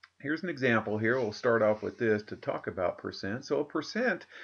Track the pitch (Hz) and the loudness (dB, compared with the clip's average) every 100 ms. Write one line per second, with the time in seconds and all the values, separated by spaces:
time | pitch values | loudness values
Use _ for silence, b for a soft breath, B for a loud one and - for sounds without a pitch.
0 | - _ 135 160 180 143 127 113 107 107 | -20 _ -6 -4 -4 0 4 4 2 0
1 | 110 127 110 - 123 117 107 107 101 - | 2 2 0 0 2 4 4 2 -2 0
2 | 117 107 107 92 - - - 90 87 - | 2 2 0 -8 -6 -4 -4 -2 -2 -2
3 | 98 95 98 120 139 139 147 160 147 214 | -8 -6 -6 -6 -2 -2 -2 -4 -4 -2
4 | 247 175 - B | 0 -2 -6 B